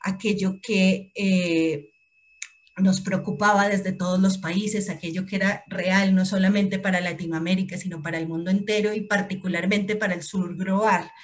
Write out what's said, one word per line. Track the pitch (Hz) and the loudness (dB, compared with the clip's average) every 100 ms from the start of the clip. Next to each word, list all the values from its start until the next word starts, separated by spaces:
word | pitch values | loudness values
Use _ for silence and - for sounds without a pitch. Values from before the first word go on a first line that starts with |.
aquello | 196 190 214 190 190 - | -6 -4 -2 0 -2 -4
que, | - 196 190 190 - | -2 2 4 2 -4
eh, | - 196 185 175 165 160 147 143 _ _ _ _ _ - _ _ - | -4 0 2 2 2 2 -2 -8 _ _ _ _ _ -18 _ _ 0
nos | 190 190 | 2 2
preocupaba | - 185 208 - 208 202 202 | 0 -4 -4 2 4 4 4
desde | 196 185 | 2 -2
todos | 185 180 185 | -2 0 4
los | 190 - | 4 2
países, | 160 185 214 208 190 | -2 -2 0 -2 -4
aquello | 151 170 180 | -6 -6 -6
que | 185 196 | -4 -2
era | 196 208 - | 0 -2 -6
real | 180 180 196 196 | -4 2 2 4
no | 190 185 | 4 4
solamente | 196 190 202 196 190 | 2 4 4 2 0
para | 196 180 | 0 0
Latinoamérica, | 180 165 165 160 170 185 190 180 | -2 -4 -4 -4 0 0 -2 -6
sino | 185 165 | -8 -8
para | 160 165 | -6 -6
el | 165 | -4
mundo | 165 175 | -4 -2
entero | 196 208 214 208 | -2 0 0 0
y | 214 | -2
particularmente | 208 202 185 185 185 170 185 208 202 214 | 0 -2 -2 -6 -4 -2 0 0 0 -2
para | 202 | -2
el | 175 | -4
sur | - 190 170 165 | -6 -4 -4 -4
global. | 190 190 214 175 - - | -2 2 2 2 -2 -14